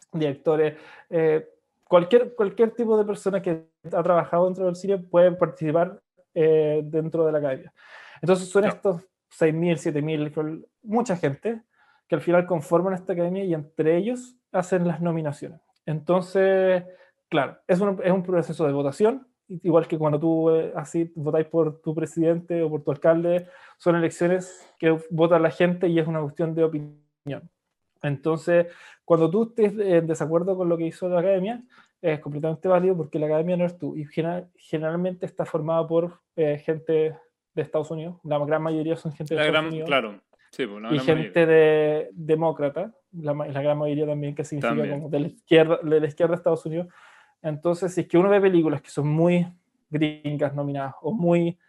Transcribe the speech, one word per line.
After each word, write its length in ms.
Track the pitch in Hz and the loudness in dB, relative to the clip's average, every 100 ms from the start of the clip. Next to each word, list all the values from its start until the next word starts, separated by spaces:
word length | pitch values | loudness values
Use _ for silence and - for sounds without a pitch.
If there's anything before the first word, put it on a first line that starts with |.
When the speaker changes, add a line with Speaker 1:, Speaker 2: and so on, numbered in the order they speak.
| _ | _
Speaker 1:
directores, 640 | 170 151 135 - 156 151 147 - - - | -4 -4 -2 0 2 0 -2 -16 -20 -6
eh, 360 | 175 160 156 - _ _ _ _ | 0 2 0 -2 _ _ _ _
cualquier, 460 | 175 175 240 240 | 4 6 4 2
cualquier 380 | - 202 190 226 | -2 -4 0 0
tipo 260 | 220 226 220 | 0 0 0
de 80 | 208 | 0
persona 380 | 196 196 190 | -2 -4 -4
que 240 | 185 160 160 _ 165 | -2 -4 -6 _ -6
ha 100 | 185 | -2
trabajado 440 | 170 175 156 170 185 | 2 2 2 2 2
dentro 200 | 185 185 | 0 -4
del 100 | 175 | -4
cine 220 | 196 196 | -2 -4
puede 340 | 180 175 180 | 2 4 6
participar, 680 | 175 165 - 156 160 180 196 _ _ _ | 4 -2 -2 -2 0 0 -4 _ _ _
eh, 480 | 180 160 156 151 151 | 0 4 4 2 0
dentro 420 | 151 156 156 160 160 | -2 -4 -2 0 0
de 40 | |
la 60 | 151 | 0
academia. 340 | 143 131 - _ - - - - | -2 -6 -10 _ -20 -20 -20 -10
Entonces 280 | 156 185 185 | 0 0 2
son 140 | 202 | 0
Speaker 2:
Claro. 120 | 202 - | 0 0
Speaker 1:
estos 320 | 202 170 - _ _ | -2 -2 -8 _ _
seis 240 | - 160 | 0 0
mil, 240 | 156 175 165 | 2 0 0
siete 240 | 175 147 | -2 -4
mil, 300 | 151 156 151 | -4 -4 -4
con 340 | 151 156 160 - _ | -4 -6 -8 -16 _
mucha 340 | 220 220 - 175 | -6 -4 -2 -2
gente 460 | 147 135 208 226 - _ _ _ _ | -2 -4 -6 -8 -12 _ _ _ _
que 80 | 160 | -4
al 60 | |
final 260 | 156 175 175 | 2 2 2
conforman 480 | 175 - 170 185 185 | -4 0 0 0 -4
esta 180 | 185 | -4
academia 300 | 175 175 190 | -4 -2 -2
y 100 | 196 | -4
entre 440 | 160 147 - 156 170 | -4 -6 -2 2 2
ellos 380 | 202 247 - _ _ | 0 -6 -10 _ _
hacen 360 | 190 180 185 175 | -4 0 0 0
las 120 | 156 | -2
nominaciones. 600 | 170 165 156 143 143 - _ _ - | -2 -2 -4 -8 -12 -16 _ _ -8
Entonces, 1000 | 156 147 180 180 196 190 190 185 185 180 - _ _ _ | -8 0 0 0 0 2 4 2 0 -2 -16 _ _ _
claro, 300 | 156 127 - - | -2 -2 -6 -2
es 120 | 180 | 0
un, 220 | 202 196 | 0 -2
es 80 | 190 | 0
un 120 | 190 | 0
proceso 420 | 180 180 160 156 156 | 0 -2 -2 -2 0
de 80 | |
votación, 540 | 139 143 131 214 262 - _ _ | 0 -2 0 0 0 -10 _ _
igual 400 | 180 185 165 165 | -6 2 2 2
que 120 | 165 | -2
cuando 200 | 156 147 | 0 0
tú, 300 | 165 160 160 | 0 2 2
eh, 240 | 160 160 170 | 2 0 -8
así 360 | 147 170 165 | -6 -4 -4
votáis 320 | 170 147 156 160 | -4 -2 -2 0
por 360 | 170 156 147 | 0 0 -2
tu 120 | - | -6
presidente 680 | 156 156 170 165 170 170 170 | -6 -6 0 0 0 -2 -2
o 60 | 160 | -2
por 120 | 151 | -4
tu 60 | 151 | -4
alcalde, 560 | 143 165 165 170 175 175 - - _ | 0 2 2 2 0 -2 -16 -20 _
son 180 | 180 170 | 0 2
elecciones 720 | 165 160 175 180 180 - - _ | 2 0 0 0 -4 -16 -20 _
que 180 | 165 160 - | 0 0 -2
vota 260 | 165 165 170 | 0 4 4
la 140 | 160 | 4
gente 360 | - 175 180 185 | 2 0 2 0
y 120 | 165 | 2
es 80 | 160 | 0
una 120 | 160 | -2
cuestión 360 | 151 147 165 160 | -6 -4 -4 0
de 80 | |
opinión. 840 | 160 156 147 147 _ _ - 135 170 _ _ _ _ _ | 0 -2 -8 -16 _ _ -12 -12 -12 _ _ _ _ _
Entonces, 640 | 147 139 160 160 151 175 175 - - - | -6 -2 -2 -2 2 2 2 -4 -20 -20
cuando 260 | - 165 165 | 2 4 4
tú 140 | 190 226 | 2 -2
estés 280 | - 208 208 | 2 0 0
en 300 | 196 170 165 | 2 2 2
desacuerdo 480 | 156 151 165 175 185 | -4 -2 -2 0 -2
con 140 | 175 | 0
lo 80 | 165 | -2
que 80 | 165 | -4
hizo 240 | 156 185 | -6 -2
la 100 | 175 | 0
academia, 420 | 180 190 190 240 - _ _ _ | 0 0 -2 -8 -14 _ _ _
es 180 | 175 151 | -4 -4
completamente 460 | 151 147 160 160 185 | -6 -6 -4 -4 2
válido 260 | 180 185 180 | 2 2 0
porque 240 | 147 160 | -4 -4
la 60 | 151 | -2
academia 320 | 156 165 175 | 0 0 0
no 80 | 175 | -2
eres 120 | 175 | -4
tú. 180 | 143 147 | -10 -10
Y 80 | 147 | -8
genera-, 420 | - 160 180 180 _ | -6 -4 -6 -10 _
generalmente 720 | _ 156 156 170 185 180 147 | _ -4 -4 -4 -4 -6 -10
está 180 | - 170 | -8 -6
formada 400 | 165 156 165 160 | -4 0 0 2
por, 360 | 165 170 175 _ - | 0 0 -8 _ -2
eh, 200 | 151 147 | -2 0
gente 560 | 147 160 156 160 156 156 _ _ _ | -4 -4 0 0 0 -4 _ _ _
de 80 | - | -8
Estados 300 | 151 156 151 | -4 -4 -4
Unidos. 240 | 160 160 175 | -8 -10 -12
La 160 | 156 147 | -4 -2
gran 220 | 143 156 | 0 -2
mayoría 340 | 160 160 156 165 | 0 -2 -2 -4
son 160 | 165 | -6
gente 240 | 147 151 156 | -10 -6 0
de 60 | |
Speaker 2:
La 60 | 151 | 2
Speaker 1:
Estados 160 | 156 | 2
Speaker 2:
gran, 100 | 160 | 0
Speaker 1:
Unidos. 140 | 160 156 | -6 0
Speaker 2:
claro. 340 | 139 110 101 _ _ _ | 0 0 -10 _ _ _
Sí, 140 | - 117 | -8 -8
pues, 160 | 104 | -6
la 80 | 110 | -4
Speaker 1:
Y 60 | 151 | -2
Speaker 2:
gran 100 | - | 2
Speaker 1:
gente 400 | 156 156 175 165 | 0 2 2 6
Speaker 2:
mayoría. 0 | |
Speaker 1:
de 640 | 160 156 156 151 151 - | 6 6 4 2 0 -4
demócrata, 800 | 185 156 160 165 147 143 139 208 - _ | -10 -2 0 0 0 -4 -4 -8 -12 _
la 220 | 170 151 | -10 -6
ma-, 140 | 147 151 | -6 -6
la 120 | 139 | -4
gran 160 | 147 147 | -2 0
mayoría 280 | 151 147 151 | -2 -2 -2
también, 280 | 147 143 | -4 -6
que 120 | 147 147 | -8 -8
significa 240 | 147 120 147 | -4 -2 -2
Speaker 2:
También. 260 | 147 143 | -4 -6
Speaker 1:
como 80 | 151 | -6
de 100 | 151 | -4
la 80 | 143 | -4
izquierda, 520 | - _ 160 160 165 | -8 _ 6 6 2
de 160 | 156 156 | 2 0
la 80 | 151 | 0
izquierda 240 | 143 165 | -2 -2
de 60 | 175 | 0
Estados 280 | 175 165 165 | 0 -2 -4
Unidos. 220 | 160 175 - - - _ _ | -6 -8 -14 -20 -20 _ _
Entonces, 520 | 160 147 175 175 185 | -8 -4 -2 -2 -2
si 80 | 180 | -4
es 60 | 156 | 0
que 100 | 170 | 2
uno 120 | 196 | 4
ve 100 | 202 | 4
películas 420 | 196 180 160 143 | 4 4 2 -2
que 80 | - | -6
son 200 | - 147 | -4 -2
muy 360 | 151 170 175 175 - _ _ _ | 2 2 2 0 -6 _ _ _
gringas 680 | 151 151 151 147 147 143 139 | -2 -2 -4 -8 -4 -4 -4
nominadas 400 | 143 139 139 - | -6 -6 -8 -8
o 100 | 151 | -6
muy, 480 | 143 170 170 170 175 | -2 2 2 2 -4